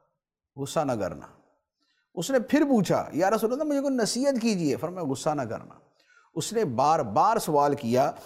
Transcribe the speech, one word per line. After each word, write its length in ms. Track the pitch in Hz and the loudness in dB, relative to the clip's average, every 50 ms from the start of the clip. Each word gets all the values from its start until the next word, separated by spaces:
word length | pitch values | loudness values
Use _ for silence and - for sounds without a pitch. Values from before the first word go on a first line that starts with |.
| _ _ _ _ _ _ _ _ _ _ _ | _ _ _ _ _ _ _ _ _ _ _
غصہ 240 | 135 139 131 - 170 | -12 -10 -4 -4 -2
نہ 120 | 151 135 | -2 0
کرنا۔" 340 | 123 107 95 87 78 67 - - - _ _ _ _ _ _ _ _ _ _ _ _ _ _ _ _ | -2 -2 -4 -6 -6 -10 -14 -18 -20 _ _ _ _ _ _ _ _ _ _ _ _ _ _ _ _
اس 180 | 190 170 - | -8 -4 0
نے 80 | 269 247 | 0 0
پھر 240 | 214 - - 302 320 | 2 2 2 2 4
پوچھا، 460 | 277 262 214 180 - 151 110 - - - | 4 4 2 4 2 2 0 0 -2 -2
"یا 160 | 143 180 196 | 0 2 2
رسول 220 | 220 214 220 220 | 2 0 0 -2
اللہ، 120 | 254 285 311 | -2 -2 -2
مجھے 180 | 302 285 277 | -2 0 0
کوئی 140 | 269 285 262 | 0 0 0
نصیحت 460 | 240 214 - - 240 277 277 277 226 | 0 -2 -2 -2 0 0 0 0 0
کیجیے۔" 340 | 220 233 208 180 165 143 117 | 0 0 0 0 0 0 0
فرمایا، 320 | - 156 170 180 185 165 | -2 -4 -8 -6 -6 -4
"غصہ 220 | 131 135 123 - 160 | -4 -4 -2 -2 -2
نہ 120 | 151 147 | -2 -2
کرنا۔" 320 | 127 107 107 85 - - - - _ _ _ _ _ _ _ _ _ _ _ | -4 -6 -8 -10 -12 -16 -20 -20 _ _ _ _ _ _ _ _ _ _ _
اس 200 | 165 - - 208 | -8 -8 -4 -2
نے 120 | 226 214 | -2 -2
بار 340 | 147 113 117 139 147 165 160 | 0 2 2 4 4 4 2
بار 380 | 135 101 104 151 175 208 233 | 0 0 2 2 4 4 2
سوال 380 | 208 - 170 151 143 143 147 139 | 0 0 2 2 4 4 4 2
کیا 360 | 139 123 113 120 127 139 156 - - - | 0 0 2 2 2 2 2 -2 -6 -16